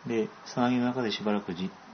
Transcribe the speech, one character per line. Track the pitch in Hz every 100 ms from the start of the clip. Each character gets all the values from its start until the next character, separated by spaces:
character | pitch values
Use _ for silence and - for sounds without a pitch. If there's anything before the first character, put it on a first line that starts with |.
| 123
で、 | 117 107 -
さ | - 131
な | 123
ぎ | 123
の |
中 | 123 127
で | 113
し | -
ば | 104
ら | 104
く | 101 87
じ-、 | 95 - -